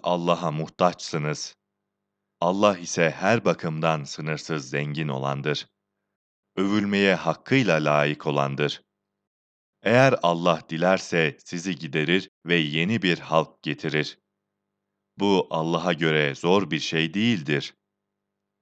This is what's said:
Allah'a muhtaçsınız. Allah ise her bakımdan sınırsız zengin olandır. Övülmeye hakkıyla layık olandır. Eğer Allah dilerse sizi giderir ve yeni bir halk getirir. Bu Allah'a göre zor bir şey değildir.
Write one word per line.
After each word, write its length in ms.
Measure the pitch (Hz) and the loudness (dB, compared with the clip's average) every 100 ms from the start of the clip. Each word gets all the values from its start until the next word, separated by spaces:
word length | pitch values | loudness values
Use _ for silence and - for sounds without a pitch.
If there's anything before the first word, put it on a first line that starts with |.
Allah'a 480 | 87 87 85 82 85 | -2 0 2 0 0
muhtaçsınız. 1080 | 76 78 - 90 87 - 82 76 76 - - _ _ _ _ _ _ _ - | -4 -6 2 2 0 -6 -4 -4 -4 -8 -18 _ _ _ _ _ _ _ -4
Allah 380 | 87 98 104 90 | 0 2 2 2
ise 320 | 85 - 80 | -4 0 0
her 340 | 76 92 117 | 2 2 2
bakımdan 600 | 92 82 85 78 82 78 | 2 0 -2 -2 0 0
sınırsız 640 | 71 - 78 76 - 78 65 | -4 -10 -6 -6 -6 -6 -4
zengin 380 | 71 73 73 76 | -6 -4 -4 -4
olandır. 580 | 65 69 71 71 73 - _ _ _ _ _ _ _ _ - | -4 -4 -4 -4 -4 -6 _ _ _ _ _ _ _ _ -4
Övülmeye 580 | 98 104 101 101 98 | 0 0 0 2 2
hakkıyla 680 | 87 82 78 - 135 104 80 | 2 0 -4 0 2 4 2
layık 420 | 76 73 73 73 80 | 4 2 2 -2 -2
olandır. 560 | 71 69 69 71 - _ _ _ _ _ _ _ _ _ _ | 0 0 -2 -4 -4 _ _ _ _ _ _ _ _ _ _
Eğer 320 | 101 120 135 123 | 2 6 6 4
Allah 400 | 85 85 87 80 - | 2 2 2 0 -2
dilerse 680 | 80 87 95 - 85 80 - | 0 2 2 0 0 0 -2
sizi 320 | - 85 90 78 | -10 -8 -6 -6
giderir 540 | 78 78 78 92 95 _ 82 | -4 -2 0 0 -2 _ 0
ve 80 | |
yeni 480 | 87 76 78 87 113 | 0 2 -2 0 0
bir 160 | 92 85 | 0 -2
halk 440 | - 80 73 _ | 0 0 0 _
getirir. 560 | 76 71 78 76 73 - _ _ _ _ _ _ _ _ _ - | -8 -6 -2 -2 -4 -8 _ _ _ _ _ _ _ _ _ -2
Bu 300 | 101 92 - | 2 2 2
Allah'a 420 | 82 80 85 90 | -2 -2 0 0
göre 420 | 78 80 78 71 | 0 2 2 0
zor 360 | 69 85 98 85 | 0 2 2 2
bir 100 | 78 | -4
şey 340 | - 82 80 | -2 -2 0
değildir. 600 | 95 113 107 73 71 - - _ _ _ _ _ _ _ _ | 0 0 0 -2 -2 -4 -14 _ _ _ _ _ _ _ _